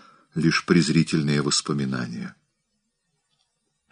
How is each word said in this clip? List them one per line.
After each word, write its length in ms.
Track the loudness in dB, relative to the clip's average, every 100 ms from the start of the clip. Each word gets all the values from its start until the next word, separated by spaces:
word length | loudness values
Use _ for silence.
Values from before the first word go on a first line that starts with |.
| -20 _ _
лишь 300 | 0 0 0
презрительные 800 | 2 2 4 2 2 0 0 0
воспоминания. 920 | 0 -2 -2 -4 -4 -6 -8 -10 -14 -16 _ _ _ _ _ _ _ _ _ _ _ _ _ _ _